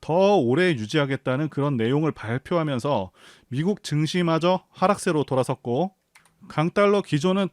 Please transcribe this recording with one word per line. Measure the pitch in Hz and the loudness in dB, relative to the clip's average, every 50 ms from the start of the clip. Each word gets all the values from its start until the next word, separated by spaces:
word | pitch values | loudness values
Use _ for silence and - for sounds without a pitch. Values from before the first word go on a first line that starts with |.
더 | - - 156 185 196 202 208 185 | -6 -2 2 4 4 4 4 4
오래 | 123 117 127 165 185 185 | 2 2 2 2 2 2
유지하겠다는 | 156 113 107 104 156 151 143 135 135 131 - 135 127 135 156 143 | 0 -2 -4 -2 0 0 0 0 -2 -4 -2 -2 -2 -2 -2 -4
그런 | - 139 139 147 143 | -2 -2 -2 0 0
내용을 | 113 110 117 139 147 160 147 | 0 0 2 2 2 0 -2
발표하면서 | - - - 104 117 131 - - 180 170 156 151 135 120 - 143 139 107 92 92 _ _ - - - - _ | -4 -4 -6 -6 -6 -6 -4 -2 -2 -2 0 -2 -2 -2 -2 -2 -2 -2 -4 -6 _ _ -20 -20 -20 -20 _
미국 | - 120 139 160 202 208 - - | -8 -4 -2 -2 -2 -2 -4 -4
증시마저 | - 147 151 156 151 - 180 175 165 165 160 160 180 185 180 - _ | -4 -2 -2 0 0 0 0 0 2 0 2 2 2 0 0 -2 _
하락세로 | - - 190 190 196 - - 190 160 151 | -6 -2 0 0 0 0 -2 -2 0 0
돌아섰고, | 135 - 139 131 123 - 127 - - 123 120 139 175 196 _ _ _ _ _ - _ _ _ _ - - | 0 0 0 -2 0 -2 -4 -6 -4 -4 -2 -2 -2 -4 _ _ _ _ _ -20 _ _ _ _ -18 -8
강달러 | - 151 156 175 - 208 202 202 208 202 | -4 -2 -2 0 2 2 2 4 4 2
기조는 | - - 147 143 147 185 190 196 196 175 | 0 0 -2 0 2 2 0 0 0 -2